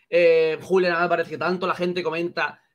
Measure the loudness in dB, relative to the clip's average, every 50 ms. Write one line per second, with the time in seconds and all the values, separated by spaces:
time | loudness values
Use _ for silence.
0 | _ -2 2 4 4 6 6 4 4 2 0 -4 -4 0 0 2 2 2 2 0
1 | 0 0 0 0 -2 -4 -6 -4 -4 -2 -2 -2 -2 -2 -2 -2 -2 -4 -4 -4
2 | -4 -4 -4 -4 -6 -6 -4 -6 -6 -6 -8 -12 _ _ _